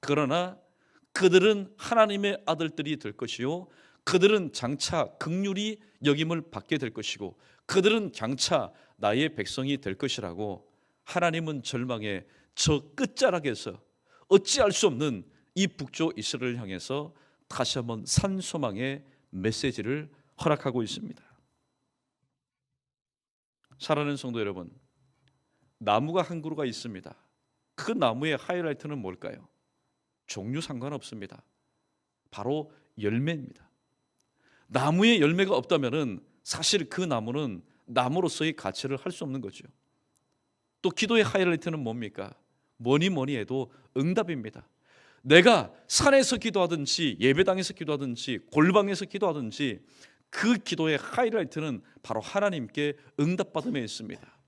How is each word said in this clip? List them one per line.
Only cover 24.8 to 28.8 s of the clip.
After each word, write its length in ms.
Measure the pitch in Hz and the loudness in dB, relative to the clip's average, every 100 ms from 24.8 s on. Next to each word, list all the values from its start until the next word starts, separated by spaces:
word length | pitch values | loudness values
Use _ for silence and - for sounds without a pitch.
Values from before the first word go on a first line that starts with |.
| _ _ _ _ _ _ _ _ _ _ | _ _ _ _ _ _ _ _ _ _
나무가 380 | 104 104 147 180 | 2 2 2 -2
한 200 | 165 170 | -2 -6
그루가 220 | 156 156 | -8 -4
있습니다. 500 | 135 113 123 95 - - _ _ _ _ _ - | -6 -6 -10 -12 -16 -20 _ _ _ _ _ -10
그 160 | - | -6
나무의 460 | 226 131 113 156 139 | 0 0 0 -2 -4
하이라이트는 640 | - 180 165 143 | -4 -4 -2 -6